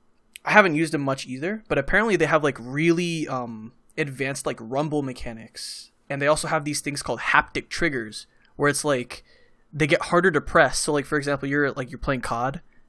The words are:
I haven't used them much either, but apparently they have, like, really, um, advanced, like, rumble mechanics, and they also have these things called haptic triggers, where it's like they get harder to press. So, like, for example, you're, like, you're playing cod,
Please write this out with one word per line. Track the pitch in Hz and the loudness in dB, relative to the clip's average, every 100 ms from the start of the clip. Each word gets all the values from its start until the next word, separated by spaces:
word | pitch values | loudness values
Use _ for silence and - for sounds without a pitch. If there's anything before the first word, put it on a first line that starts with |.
| _ _ _ - | _ _ _ -12
I | 147 | 4
haven't | 190 190 | 6 6
used | 151 165 | 4 0
them | 156 | 0
much | 139 135 - | 0 -2 -6
either, | 127 165 214 - | -8 -6 -6 -2
but | 139 | 0
apparently | 135 190 226 180 | 2 2 2 2
they | 151 | 4
have, | 160 | 2
like, | 147 131 | 2 -2
really, | 117 139 165 165 175 165 147 | -6 0 2 4 0 -4 -4
um, | 131 120 110 110 - _ - | -6 -6 -10 -14 -18 _ -6
advanced, | 147 135 135 139 156 | -6 -4 -6 -4 -6
like, | 127 | -8
rumble | 113 135 156 147 | -4 -4 -2 -2
mechanics, | 135 120 123 110 107 - - - - _ - | -4 -8 -10 -10 -16 -14 -14 -14 -18 _ -10
and | 139 | 0
they | 139 | 2
also | 151 160 | 2 2
have | 160 | -2
these | 147 143 | -2 -4
things | 147 143 | -4 -6
called | - 113 | -6 -4
haptic | - 147 - 143 - | 4 4 4 -2 -6
triggers, | - 170 131 107 - - _ _ - | -2 -2 -2 -6 -12 -18 _ _ -2
where | 143 | 0
it's | 139 | 2
like | 151 131 123 - - - - _ _ | 0 -2 -2 -12 -16 -20 -20 _ _
they | 147 151 | -2 2
get | 165 | 2
harder | - 175 185 | 4 4 4
to | 147 | 2
press. | - 170 135 - | 2 4 4 2
So, | - | 0
like, | 147 | 0
for | 139 151 | 0 -2
example, | 139 139 139 | 0 -2 -2
you're, | 147 139 | 0 0
like, | 117 123 | -2 -8
you're | 123 | -4
playing | - 131 | -2 -2
cod, | - 117 127 - - - | -2 -2 -2 -4 -12 -20